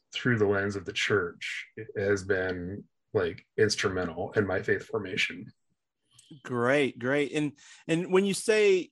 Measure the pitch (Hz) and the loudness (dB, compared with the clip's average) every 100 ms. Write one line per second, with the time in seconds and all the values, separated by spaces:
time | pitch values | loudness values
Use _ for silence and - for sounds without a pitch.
0 | _ - 127 113 101 98 101 101 90 - | _ -4 0 4 4 2 0 -4 -6 -4
1 | - 104 87 - - - - - 110 - | 0 0 0 -8 -12 -10 -12 -16 -10 -2
2 | 98 101 92 95 92 90 87 104 - _ | 0 0 0 -2 -2 -4 -6 -10 -14 _
3 | _ 104 85 92 - - 107 - 101 92 | _ -2 -2 -4 -4 2 2 2 -2 -2
4 | 87 85 92 110 98 95 104 95 - 113 | -4 -4 -4 0 0 0 0 -2 -2 -6
5 | 95 - - - - - _ _ _ _ | -4 -2 -4 -4 -16 -20 _ _ _ _
6 | _ _ - 147 - 123 120 147 131 - | _ _ -20 -18 -6 0 2 4 2 -2
7 | 123 143 139 151 147 - - - - 165 | 0 0 0 -2 -4 -6 -20 -10 -2 -2
8 | 185 185 202 180 - 214 208 185 - | 2 2 2 0 2 4 6 4 0